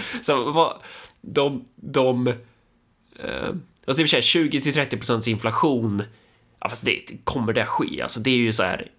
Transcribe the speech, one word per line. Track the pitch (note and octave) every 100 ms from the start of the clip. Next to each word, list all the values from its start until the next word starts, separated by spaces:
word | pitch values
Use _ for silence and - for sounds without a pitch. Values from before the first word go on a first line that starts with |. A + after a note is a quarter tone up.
| - A#3+
Så | - C#3 B2
vad, | D#3 D#3+ - - - - _
de, | - C3 C#3+ C3 - _
de, | - C#3 C3 B2 B2
eh, | A#2 - _ _ _ _ _ _ - - C2 - F3 - _ -
alltså, | C3
i |
och | D3+
för | C3
sig, |
tjugo | - E3+ D3+ C#3
till | D3
trettio | D3 C#3 A2+
procents | - A2+ A#2
inflation, | A2 A2+ - D#3+ B2+ A2+ G2+ G#2 - _ _ _ -
ja, | -
fast | A2+
det, | - - - -
kommer | - C3+ A2+
det | A#2 G#2+
ske? | - - C2+
Alltså, | A#1+ A#2
det | C3
är | B2
ju | A#2
så | A2
här, | F#2 - -